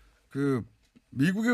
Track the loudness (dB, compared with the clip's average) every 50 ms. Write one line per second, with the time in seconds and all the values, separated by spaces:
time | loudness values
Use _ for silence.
0 | _ _ _ _ _ _ -6 -4 -2 -2 -2 -2 -4 -8 _ _ _ _ _ _
1 | _ _ -2 0 2 2 2 0 2 2